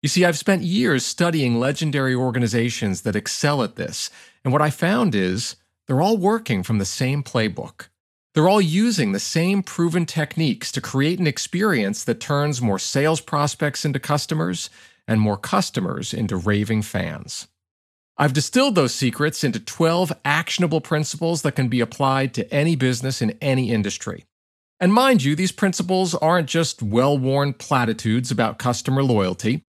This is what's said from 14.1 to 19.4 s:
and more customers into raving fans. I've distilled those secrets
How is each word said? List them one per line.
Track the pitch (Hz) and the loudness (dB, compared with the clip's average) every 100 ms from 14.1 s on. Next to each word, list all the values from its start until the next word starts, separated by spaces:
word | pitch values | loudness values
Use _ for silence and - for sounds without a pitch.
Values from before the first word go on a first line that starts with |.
| 147 - 156 165 175 - - - _ - | -2 0 -2 -2 -4 -8 -14 -20 _ 0
and | 110 | 2
more | 107 101 | 2 0
customers | - 185 180 - 90 - - | 0 0 0 -2 -4 -6 -6
into | - 107 95 | -4 -2 -2
raving | 90 104 104 110 | 0 0 2 0
fans. | 104 - 87 73 - - - _ _ _ _ _ _ - | -2 -4 -4 -8 -12 -14 -14 _ _ _ _ _ _ -2
I've | 147 | 0
distilled | 135 - 254 277 190 | 0 0 2 4 4
those | 131 - | 2 0
secrets | 131 - 151 - | -2 0 -4 0